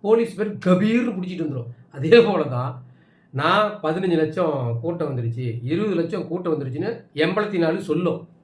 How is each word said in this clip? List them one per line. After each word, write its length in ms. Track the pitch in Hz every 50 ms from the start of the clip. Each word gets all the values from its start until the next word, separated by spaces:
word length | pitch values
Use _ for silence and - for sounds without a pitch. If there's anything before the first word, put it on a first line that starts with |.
போலீஸ் 340 | - 202 220 233 233 - -
பேர் 220 | 175 208 208 -
கபீர்னு 560 | - - 180 180 180 214 214 226 247 277 240
பிடிச்சிட்டு 340 | 185 185 185 180 180 160 160
வந்துரும். 200 | 147 131 123 113 - - - - _
அதே 160 | - 139 135 165
போலதான், 680 | 226 233 - 208 190 165 147 127 127 123 127 135 - - - - - _ _ _ _ _ _ _
நான் 500 | - 131 147 165 185 208 214 202 - -
பதினஞ்சு 340 | - 156 160 185 196 180 170
லட்சம் 640 | 160 156 151 156 185 180 160 147 135 123 117 117 117
கூட்டம் 340 | 117 165 170 170 165 143 135
வந்துருச்சு, 420 | 123 113 117 117 123 127 120 107 120
இருபது 320 | 120 127 156 180 214 214 190
லட்சம் 340 | 165 165 170 214 190 160 131
கூட்டம் 240 | 160 185 180 175
வந்துருச்சுன்னு 520 | 156 143 135 127 - 147 170 214 233 - - _ _
எண்பத்தி 440 | 147 156 170 185 208 208 202 202 175
நாலு 240 | 165 160 156 -
சொல்லும். 460 | - - 151 165 185 170 - - - - - _